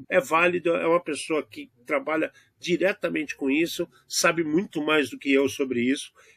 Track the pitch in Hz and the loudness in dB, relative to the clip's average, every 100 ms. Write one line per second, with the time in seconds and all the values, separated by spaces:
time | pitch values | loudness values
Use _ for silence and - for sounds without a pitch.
0 | - 185 - 160 180 175 170 170 165 175 | 0 0 2 2 2 2 0 0 2 0
1 | 170 139 - 156 139 151 139 _ 123 143 | 0 -8 -4 -4 -4 -14 -16 _ -4 -4
2 | 135 156 147 - _ _ - 170 185 202 | -2 -2 -4 -8 _ _ -2 2 2 0
3 | 170 165 147 - 135 147 165 - 170 _ | -4 -4 -6 -4 0 0 0 -4 -8 _
4 | _ - 175 160 156 156 202 160 151 156 | _ 0 2 2 0 0 0 -4 2 2
5 | 123 135 139 135 139 - 135 120 123 143 | 0 -4 2 2 2 0 -2 0 0 0
6 | - _ - | -6 _ -20